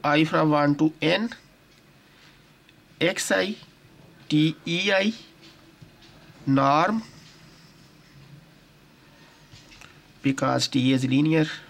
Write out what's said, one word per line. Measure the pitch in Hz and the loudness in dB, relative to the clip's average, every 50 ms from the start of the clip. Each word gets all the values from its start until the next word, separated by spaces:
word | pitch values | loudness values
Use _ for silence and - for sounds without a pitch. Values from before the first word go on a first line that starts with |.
I | - 147 147 151 160 | 0 2 2 2 2
from | 156 180 160 160 156 | 2 2 0 2 2
one | 151 147 147 147 147 | 2 2 2 2 2
to | 147 156 160 - - | 2 0 -2 -2 -2
N, | - 160 175 196 226 233 - - - - _ _ _ _ _ _ _ - _ _ _ _ _ - - - - - _ _ _ _ _ - _ _ _ _ - - | -2 0 0 0 -2 -6 -8 -14 -20 -20 _ _ _ _ _ _ _ -20 _ _ _ _ _ -20 -20 -20 -20 -20 _ _ _ _ _ -20 _ _ _ _ -6 -2
X | - 180 190 - - - | -2 -2 -2 -4 -4 -2
I | 208 190 185 196 214 - - - - _ _ - - - - - - - - - | -2 -2 -2 -4 -6 -12 -16 -20 -20 _ _ -20 -20 -20 -20 -20 -20 -20 -8 -2
T | 156 151 156 160 151 - - | 0 0 0 0 -2 -6 -8
E | 170 170 175 190 202 | -6 -6 -4 -2 0
I | 196 190 196 220 220 - - - - - - - - - - - - _ - - - - - - - - - - - - - | 0 0 0 -2 -4 -6 -18 -20 -20 -20 -20 -20 -20 -20 -20 -20 -20 _ -20 -20 -20 -20 -20 -20 -20 -20 -20 -20 -20 -10 -2
norm, | 143 135 139 139 139 143 151 170 196 220 226 220 - - - - - - - - - - - - - - - - - - - - - - - - - - - - - - - - _ _ _ - _ - _ - - - - - - - _ - _ - - - - - - - - - - - - - - | 0 2 2 2 2 2 2 2 0 -2 -4 -6 -10 -20 -20 -20 -20 -20 -20 -20 -20 -20 -20 -20 -20 -20 -20 -20 -20 -20 -20 -20 -20 -20 -20 -20 -20 -20 -20 -20 -20 -20 -20 -20 _ _ _ -20 _ -20 _ -20 -20 -20 -20 -20 -20 -20 _ -20 _ -20 -20 -20 -20 -20 -20 -20 -20 -20 -20 -20 -20 -20 -6
because | - 139 135 - 131 131 131 131 135 - | -4 -4 -2 -2 -2 -2 -2 -2 -4 -2
T | - 131 123 131 | -2 0 0 2
is | 135 127 131 | 0 0 0
linear | 127 127 139 147 156 160 160 156 156 - - - | 0 0 2 2 2 2 2 0 -2 -4 -14 -16